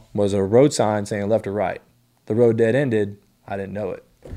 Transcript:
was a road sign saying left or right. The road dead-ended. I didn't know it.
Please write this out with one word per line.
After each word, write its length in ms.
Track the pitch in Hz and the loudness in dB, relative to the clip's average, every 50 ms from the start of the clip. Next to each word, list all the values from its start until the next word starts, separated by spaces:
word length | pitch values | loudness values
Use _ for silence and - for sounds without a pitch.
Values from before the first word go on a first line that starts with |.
| - _ - | -10 _ -4
was 180 | 104 104 101 98 | -2 0 0 0
a 100 | 101 98 | 0 0
road 300 | 95 107 120 139 147 139 | 2 4 6 6 4 4
sign 320 | - 117 107 107 104 101 | 2 0 0 0 -2 -4
saying 240 | 101 113 101 101 101 | -4 -6 -4 -2 0
left 180 | 110 107 - | -2 -2 -2
or 60 | 101 98 | -4 -4
right. 300 | 104 95 90 90 - - _ _ _ _ _ _ _ _ | -4 -4 -4 -4 -8 -12 _ _ _ _ _ _ _ _
The 100 | - 110 | -2 2
road 220 | 113 120 117 113 | 4 4 4 4
dead-ended. 600 | 110 117 113 113 135 147 135 113 110 104 101 101 - _ _ _ _ _ | 4 2 2 2 0 0 0 0 0 -2 -2 -6 -12 _ _ _ _ _
I 100 | - 101 98 | -12 -10 -10
didn't 160 | 98 95 95 | -10 -8 -8
know 160 | 101 107 90 | -8 -8 -8
it. 120 | 90 - - _ _ _ - - - | -8 -10 -14 _ _ _ -20 -16 -16